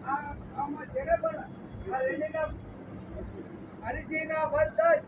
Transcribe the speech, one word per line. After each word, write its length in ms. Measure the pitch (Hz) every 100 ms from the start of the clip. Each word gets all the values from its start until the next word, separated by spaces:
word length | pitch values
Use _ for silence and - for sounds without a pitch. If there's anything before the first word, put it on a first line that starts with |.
| -
આ, 60 | 285 - - - -
આમાં 280 | 831 339 622
જેને 240 | 523 554 679
પણ 220 | 640 622 - - - - 381
આ 40 | 262
રેલીના 440 | 262 302 302 311 302 - - - - - - - - - - - - - 220
હરિસિંહના 580 | 320 - 311 311 311
બધા 500 | 311 294 311 311 330
જ 80 | 311